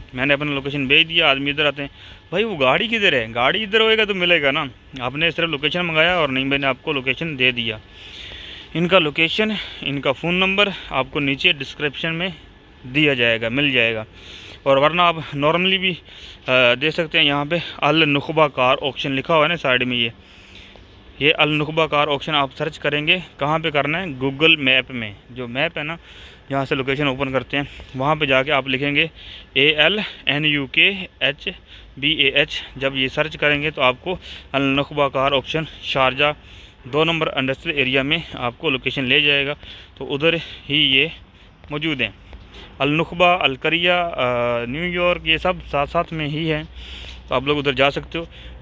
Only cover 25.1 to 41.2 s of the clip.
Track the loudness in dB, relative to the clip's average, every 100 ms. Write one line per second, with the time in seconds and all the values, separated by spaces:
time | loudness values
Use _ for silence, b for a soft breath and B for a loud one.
25.1 | -12 -16 -12 -8 -4 -4 -4 -8 -10 B
26.1 | B B B -6 -4 -2 -2 0 0 0
27.1 | -2 -4 -4 -4 -4 -6 B B -4 -2
28.1 | 0 2 2 2 0 0 -2 0 0 -2
29.1 | B B B B 4 4 6 2 2 -4
30.1 | -6 -2 0 2 0 0 2 2 2 -8
31.1 | -4 -4 -2 -8 -10 -16 -20 -20 -4 -2
32.1 | 2 4 4 0 -4 -10 -4 -4 0 -2
33.1 | 0 -4 0 0 0 -2 2 2 2 -4
34.1 | -6 B B B -2 0 0 -2 0 0
35.1 | 0 0 0 -2 -4 -6 -10 -4 2 2
36.1 | 4 0 0 B B B -20 -4 0 2
37.1 | 0 -2 -2 -2 -4 -4 -2 0 0 0
38.1 | -2 -4 -6 -6 -4 -4 -2 -4 -4 0
39.1 | 2 2 0 -2 -6 B B B -14 -6
40.1 | 0 0 0 -4 -14 -2 2 4 4 2
41.1 | -4